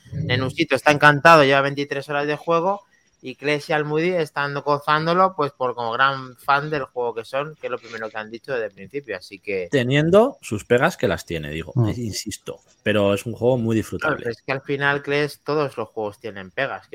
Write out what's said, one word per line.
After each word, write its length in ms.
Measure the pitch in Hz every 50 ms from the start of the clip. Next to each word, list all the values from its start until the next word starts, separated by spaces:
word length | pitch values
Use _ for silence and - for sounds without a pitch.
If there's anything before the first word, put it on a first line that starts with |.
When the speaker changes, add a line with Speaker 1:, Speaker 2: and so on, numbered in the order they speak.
| - - -
Speaker 1:
Nenusito 640 | - - 160 123 127 131 127 - - 165 - 139
está 160 | 123 - 151 147
encantado, 520 | 143 147 147 147 143 - 170 170 156 139
lleva 160 | 135 139 139
veintitrés 480 | 139 139 139 139 143 139 143 139 131 151
horas 180 | 147 143 147
de 100 | 147 151
juego, 460 | 147 - 165 165 165 165 190 202 - - _ _ _ _ _ _ _ -
y 100 | 131 127
Clesh 340 | - 135 147 147 147 139 -
y 20 | 160
Almudi 380 | 151 147 151 151 156 165 180
están 420 | 185 175 156 147 - 147 143 143 143
gozándolo, 840 | 143 - 143 147 139 - - 151 151 160 165 170 180 190 190 185
pues, 160 | - 147 135
por 240 | - - 127 123 117
como 180 | 120 117 113 113
gran 440 | 120 135 139 135 135 131 127 123
fan 320 | - - - 139 143 147 156
del 160 | 156 147 131
juego 300 | - - 127 120 117 110
que 100 | 113 110
son, 300 | - - 135 147 156 151 _
que 100 | - 123
es 20 |
lo 80 | 123 120
primero 320 | 117 113 113 110 110 110
que 80 | 107 110
han 120 | 107 107
dicho 220 | 117 113 _ - 135
desde 140 | 120 110
el 60 | 101 92
principio, 440 | 101 98 95 - 143 139 110 98
así 220 | 90 - - 101 95
que 300 | - - 98 95 90 87
Speaker 2:
Teniendo 680 | - 135 120 123 135 147 151 165 180 208 226 277 262 - -
sus 240 | - 113 104 -
pegas 320 | - 120 123 139 170 170 -
que 100 | - 107
las 160 | 85 78 -
tiene, 260 | - 87 80 76 73
digo, 220 | 76 80 82 - -
Speaker 3:
Mm. 120 | 123 113 104
Speaker 2:
eh, 60 | -
insisto, 640 | 120 120 107 92 - - 107 - - - - - - _ _ _ _ -
pero 320 | - - 107 101 101 101
es 100 | 98 -
un 80 | 120 107
juego 240 | 98 110 123 131
muy 200 | 127 113 113 113
Speaker 1:
Claro, 0 | 110
Speaker 2:
disfrutable. 380 | 101 - - 87 - 160 139 -
Speaker 1:
pero 120 | - 120
es 120 | 113 - _
que 100 | - 135
al 80 | 139
final, 400 | - - 143 135 143 143 143 143 143
Clesh, 360 | 143 143 147 147 139 - - _
todos 320 | - 147 156 147 135 -
los 140 | - 110 -
juegos 300 | - 113 107 104 101 -
tienen 300 | - 110 98 101 92 92
pegas, 340 | - - 135 127 107 92 -
es 60 | _ -